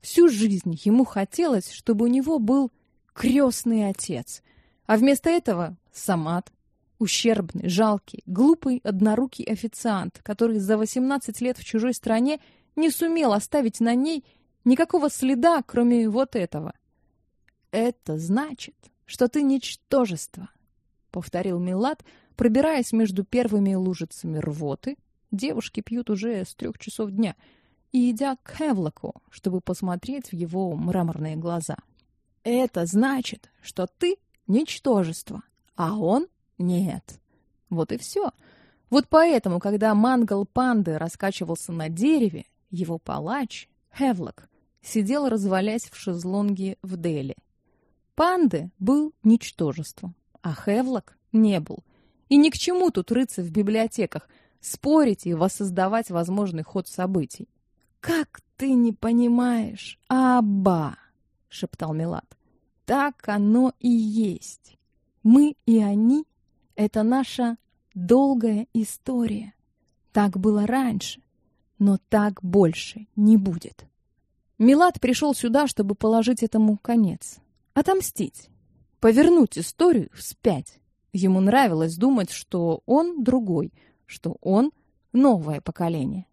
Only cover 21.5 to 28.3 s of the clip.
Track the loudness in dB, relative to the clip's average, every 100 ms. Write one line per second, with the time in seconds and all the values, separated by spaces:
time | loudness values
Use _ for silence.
21.5 | -4 -2 -2 -4 -4 -14 _ _ 0 2
22.5 | 4 2 0 0 0 0 -2 -2 -2 0
23.5 | 2 2 0 -2 -4 -8 -10 -8 -6 -6
24.5 | -6 -6 -6 -8 -12 _ _ _ -6 -4
25.5 | -6 -8 -12 -8 -8 -4 -4 -4 -6 -8
26.5 | -10 -12 -10 -14 -8 -6 -2 -4 -4 _
27.5 | _ _ _ _ 0 0 0 -4